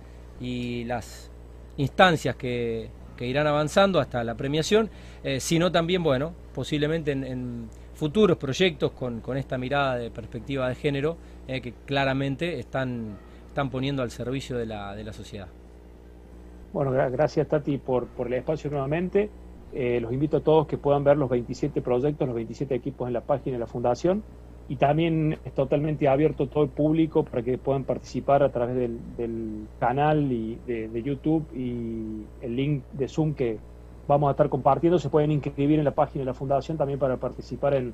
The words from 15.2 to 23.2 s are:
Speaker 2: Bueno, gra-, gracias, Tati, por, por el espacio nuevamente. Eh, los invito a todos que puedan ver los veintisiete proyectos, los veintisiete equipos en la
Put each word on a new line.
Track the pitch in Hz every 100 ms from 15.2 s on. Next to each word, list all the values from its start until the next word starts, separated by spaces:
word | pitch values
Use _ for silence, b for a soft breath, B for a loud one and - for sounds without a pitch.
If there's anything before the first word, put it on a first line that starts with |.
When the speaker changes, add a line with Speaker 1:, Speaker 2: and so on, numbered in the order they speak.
| 101 101 92 - - - - - - - - - - - -
Speaker 2:
Bueno, | 165 135
gra-, | 127 147
gracias, | 127 147 160 139
Tati, | 156 151 147
por, | - 123 120
por | - 123
el |
espacio | 123 139 156 143
nuevamente. | 143 135 165 180 202 208 - - - -
Eh, | - 123 120
los | 113
invito | 131 151 147
a |
todos | 156 156 147
que | 131
puedan | 143 143
ver | 143 147
los | 127
veintisiete | 123 117 123 143 143
proyectos, | 127 123 147 147 139
los |
veintisiete | 117 113 117 139
equipos | 123 135 131 123
en |
la | 117